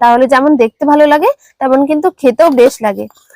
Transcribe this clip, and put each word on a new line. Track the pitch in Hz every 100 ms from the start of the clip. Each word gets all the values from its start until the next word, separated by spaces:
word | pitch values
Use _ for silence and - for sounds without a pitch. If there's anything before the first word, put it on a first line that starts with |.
তাহলে | 240 240 262
যেমন | 262 285 294
দেখতে | 226 - 294
ভালো | 294 302
লাগে | 294 392 571 _ _
তেমন | 269 262 277
কিন্তু | 302 349 -
খেতেও | 262 233 330 262
বেশ | 247 - 214
লাগে। | 196 214 _ _